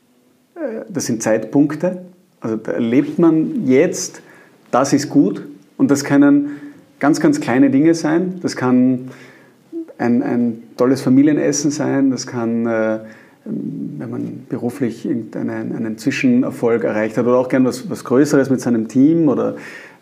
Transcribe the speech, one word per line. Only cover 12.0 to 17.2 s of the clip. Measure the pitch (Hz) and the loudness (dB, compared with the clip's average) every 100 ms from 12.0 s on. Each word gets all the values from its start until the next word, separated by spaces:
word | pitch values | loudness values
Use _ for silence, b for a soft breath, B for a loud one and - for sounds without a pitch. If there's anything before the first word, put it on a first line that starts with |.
| 135 | 0
das | 123 - | 0 -6
kann, | 123 113 117 117 | -6 -2 -2 0
äh, | 113 110 110 B B B B | 0 0 -2 B B B B
wenn | 220 - - - - 147 127 | -10 -8 -8 -8 -10 -10 -10
man | 120 117 - - | -8 -8 -10 -10
beruflich | 123 120 - 120 - | -6 -6 -4 -6 -4
irgendeinen, | 190 120 110 - 113 113 117 123 | -6 -6 -6 -8 -6 -6 -6 -6
einen | 113 110 | -6 -6
Zwischenerfolg | 139 131 131 123 123 - 120 117 | -4 0 2 2 0 -2 0 0
erreicht | - 107 110 | 0 -2 -2
hat | 120 | 0